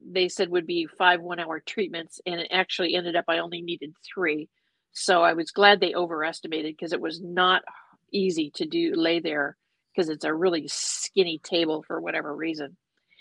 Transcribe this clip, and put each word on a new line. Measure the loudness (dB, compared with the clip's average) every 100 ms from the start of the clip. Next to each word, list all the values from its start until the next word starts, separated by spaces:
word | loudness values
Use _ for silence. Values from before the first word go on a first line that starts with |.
| -6
they | 0 0
said | 0 0
would | 0 0
be | -2 -4
five | 2 4 4
one-hour | 0 -8 -6 -8
treatments, | -8 -4 -4 -4 -12 -10 -8
and | -6
it | -2
actually | 0 0 0 0 0
ended | 0 -2
up | 0
I | 0
only | -2 -6
needed | -8 -8 -8 -16
three. | -14 -4 -2 -2 -6 _ _ _ _
So | -6 4 6
I | 6
was | 4 -2
glad | 6 8 8
they | 4
overestimated, | 0 -2 -2 -4 -6 -6 -4 -6 -6
'cause | -4
it | -4
was | -4 -8
not | -6 2 4 4 2 -20 -20 _ _
easy | 0 0 0 -2
to | -4 -4
do, | 0 0
lay | 2 2 2
there, | 0 -2 -4 -6 _ _ _ -2
'cause | -2
it's | -2
a | -2
really | 2 2 2 -4
skinny | -6 -6 -6 -4 0 2 0
table | -2 0 0 -2
for | -4 -8
whatever | -4 -4 -4 -6
reason. | -6 -6 -8 -14 _ _ _ _